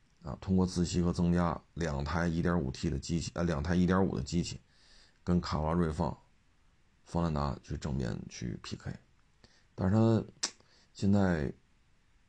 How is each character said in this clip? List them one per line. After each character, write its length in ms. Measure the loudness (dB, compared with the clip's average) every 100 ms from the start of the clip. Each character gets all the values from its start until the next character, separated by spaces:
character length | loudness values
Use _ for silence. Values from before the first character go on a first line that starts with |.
| _ _
啊， 120 | -12 -8
通 160 | 0 2
过 100 | 2
自 180 | 2
吸 160 | 0 2
和 120 | 0
增 200 | 2 2
加 280 | 4 2 -2 -8
两 280 | -6 -4 -2
台 240 | -2 0 0
一 160 | 0
点 180 | 0 0
五 80 | -2
T 180 | -4 -4
的 80 | -4
机 220 | -2 -4
器， 100 | -4
呃， 100 | -4
两 180 | -2 -2
台 140 | 0 2
一 100 | 4
点 180 | 4
五 120 | 2 -2
的 80 |
机 180 | -4 -2
器， 180 | -4 -6 _ _ _ -20 -20 _
跟 180 | 0 0
卡 180 | 0 -2
罗 100 | 0
拉 40 |
锐 200 | 2 2
放、 260 | 0 -2 -4 _ _ _ _ _ _ _ _
方 180 | -8 -2
兰 100 | 0
达 240 | 0 -2 -4
去 160 | -8 -8
正 160 | -6
面 240 | -4 -4 -6 -10
去 300 | -10 -8 -8
P 140 | -12
K， 240 | -12 -10 -12 _ _ _ _ _ _ _ -2
但 120 | 2
是 60 |
他 300 | 4 4 4 0 -8 -10 -10 _ _ _
现 200 | -2 2
在 400 | 4 4 2 0 -6 _ _ _ _ _ _